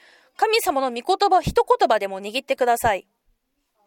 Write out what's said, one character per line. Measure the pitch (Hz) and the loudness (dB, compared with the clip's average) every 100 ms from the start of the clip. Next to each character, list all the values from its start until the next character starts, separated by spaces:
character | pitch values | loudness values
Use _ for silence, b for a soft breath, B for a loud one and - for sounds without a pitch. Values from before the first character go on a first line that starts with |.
| b b b - | b b b -4
神 | 427 440 | 0 0
様 | 370 269 | 0 -2
の | 262 | -4
御 | 233 - 381 | -4 -2 0
言 | 403 | 2
葉 | 359 | 2
一 | 294 - | 2 0
言 | - 453 339 | 2 2 2
葉 | 220 | 2
で | 196 | -2
も | 190 | -8
握 | 202 240 | -8 -8
っ | |
て | - 269 | -6 -2
く | 247 | 0
だ | 233 | 0
さ | 233 190 | 0 -2
い。 | - _ _ _ _ _ _ _ | -6 _ _ _ _ _ _ _